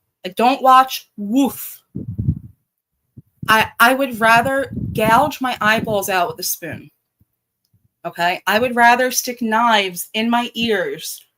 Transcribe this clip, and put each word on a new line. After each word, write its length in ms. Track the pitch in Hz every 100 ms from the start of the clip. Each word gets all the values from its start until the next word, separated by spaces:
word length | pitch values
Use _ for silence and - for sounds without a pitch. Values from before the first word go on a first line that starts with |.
| _ _
I 60 | 185
don't 320 | 185 233 269
watch 480 | 254 262 262 - - -
Woof. 680 | 202 240 269 - - - _ - - - - - - _ _ _ _ _ _ - - _ -
I, 220 | 220 214 -
I 160 | 233
would 260 | 262 269 226
rather 520 | 220 233 247 269 277 - -
gouge 480 | - 220 226 294 -
my 160 | 254 -
eyeballs 480 | 214 220 - 208 190
out 200 | 185 175
with 120 | 160
a 20 |
spoon. 480 | 175 - 165 127 147 _ _ _ _ _ _ _ _ _ _ _
Okay? 380 | 170 170 170 185 -
I 120 | 208
would 160 | 254
rather 360 | 240 233 240 254
stick 300 | 254 - 240
knives 680 | 226 220 240 220 196 175 -
in 140 | 220 226
my 220 | 233 240
ears 680 | - 233 202 165 151 - - -